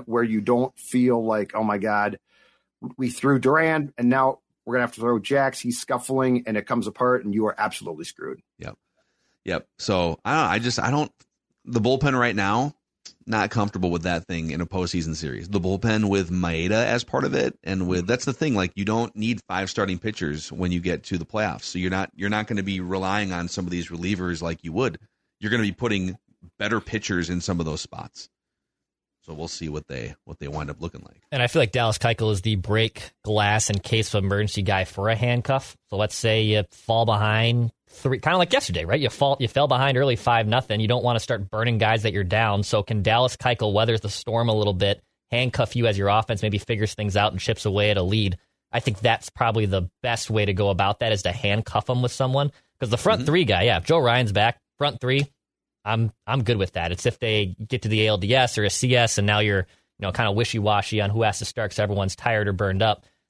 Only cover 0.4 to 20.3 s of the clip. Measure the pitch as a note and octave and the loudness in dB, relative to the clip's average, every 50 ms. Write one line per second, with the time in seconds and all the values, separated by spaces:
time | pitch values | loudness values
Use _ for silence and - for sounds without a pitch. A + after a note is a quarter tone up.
0.4 | G2 A#2+ B2 A#2+ B2+ - - - - - - B2+ B2 B2+ A#2+ A#2 A2 A2+ G#2+ G#2+ | 2 2 2 2 2 0 -4 -10 -8 -2 0 2 4 4 2 2 2 0 0 0
1.4 | G2 - - A2 A2 G#2+ G#2 G2+ G#2 A2 G#2 G#2 G#2 G#2 G2+ - _ _ _ _ | -2 -2 -2 -2 -2 0 0 0 0 0 0 0 0 -2 -4 -8 _ _ _ _
2.4 | _ _ _ _ _ _ _ _ A#2+ A#2+ - - C3 A#2+ B2 - - C#3+ C#3 B2 | _ _ _ _ _ _ _ _ -14 -12 -6 -6 -4 -4 -4 0 2 2 4 4
3.4 | - C3 D3+ D#3+ D#3+ D#3+ D#3+ D#3 C#3+ C#3 - B2 A#2+ B2 C3 C3+ C3 C3+ C3 - | 4 4 4 4 4 2 2 0 -2 -4 -4 0 2 4 4 4 4 2 2 -2
4.4 | _ _ _ _ _ - B2 B2+ B2 A#2+ - A2 A#2 A#2+ A#2 G#2+ G#2 - C#3 C#3 | _ _ _ _ _ -4 -2 0 0 -2 -4 -2 0 0 0 0 0 0 0 2
5.4 | C3+ C3+ C3 - - A#2+ A#2+ - - - C3 B2 - - C3+ C3 C3 B2+ B2 B2 | 2 0 -2 -4 -4 -4 -4 -4 -4 -4 -4 -4 -2 -2 0 0 2 2 2 0
6.4 | B2 A2+ G#2+ G#2 G#2 - B2 A#2 F#2+ G#2+ - - B2 B2+ B2+ - G2 G#2 G2+ A2 | 0 -2 -4 -4 -2 -2 -2 -2 -2 -4 -2 0 0 2 2 0 0 -2 -2 0
7.4 | G#2+ G#2 - - G#2+ G#2+ - - - F2 D#2+ D2 - - - - D#2 C#2 - - | 0 0 0 -2 -4 -4 -4 -6 -10 -10 -12 -10 -12 -14 -14 -12 -12 -12 -12 -12
8.4 | _ _ _ - E2 B1 G#1+ - _ _ _ _ _ _ _ _ _ _ _ _ | _ _ _ -16 -16 -14 -16 -16 _ _ _ _ _ _ _ _ _ _ _ _
9.4 | - - E2+ - - _ _ - - - G2 F#2 F2 E2 D#2+ - - A#2 D3 D#3+ | -8 -6 -6 -6 -6 _ _ -8 -2 0 0 2 2 0 -2 -4 -4 -2 0 0
10.4 | C3+ E2+ F#2 A2+ A#2 B2 - - - B2+ C#3 D3+ D3 - - _ _ _ _ _ | 2 2 0 0 0 -2 -2 -2 0 0 0 0 -2 -2 -6 _ _ _ _ _
11.4 | _ _ _ _ _ - A#2+ A2+ G#2 B2 C3+ C3 D3 C#3 C3 B2 A#2+ A#2+ G2 G#2 | _ _ _ _ _ -4 0 2 2 2 2 2 2 2 2 4 2 2 2 0
12.4 | G2 G2 G#2+ B2 C#3 D3 - _ _ _ _ _ - - - _ _ - A2 G#2+ | 0 2 2 2 0 -2 -4 _ _ _ _ _ -20 -20 -20 _ _ -2 0 0
13.4 | G2 G2+ - A2+ G2+ G2+ - F#2 F2+ F2 F2 E2 E2 F2+ E2+ E2 - - F2 E2 | 0 0 0 0 0 0 0 0 0 0 0 0 0 -2 -2 -2 -4 -6 -6 -6
14.4 | E2 D#2+ C#2+ E2+ E2+ - - F#2 F2+ E2+ - F2 D#2+ D#2+ D#2 D#2 E2 C#2+ A#1+ G1+ | -4 -4 -4 -4 -4 -4 -4 -4 -2 -2 -2 -2 -2 -4 -4 -6 -6 -8 -8 -8
15.4 | E2+ F#2 G#2 F#2+ F2 F#2 G2 G2 A2+ A2+ A2 A2 G#2+ G2 G2 G2 F2+ E2 F2+ F2+ | -6 -4 -2 0 0 0 0 0 2 2 2 2 2 2 2 2 0 0 0 0
16.4 | F2 E2+ E2 D#2+ F2 F#2 G#2+ A2+ A#2+ G#2 A#2 B2 - - - C#3 C3 - - A#2+ | 0 0 0 0 0 2 2 2 2 2 0 -2 -2 -2 -2 -2 -2 0 0 0
17.4 | - - - _ - F2+ F#2+ F#2+ F2+ F2+ F#2 F2+ F2 G2+ B2 B2 - - A#2 - | 0 -2 -4 _ -6 -6 -4 -2 -2 0 0 0 0 0 -2 -2 -2 -4 -4 -2
18.4 | D#3+ D3+ A#2 G2 F#2 F2+ - G2 G2 G#2+ A2 A#2 A#2+ - - G#2+ A2 A#2 A#2 G2 | -2 0 0 0 0 -2 -4 -4 -2 0 0 0 -2 -2 -4 -4 -2 -2 -2 -4
19.4 | - - F2+ F#2+ G2 F#2 - A2+ G2+ F#2 F#2 F2+ - F#2+ - - F2+ D2 | -6 -6 -4 -4 -4 -4 -2 -2 -2 -2 -2 -4 -6 -6 -6 -4 -4 -4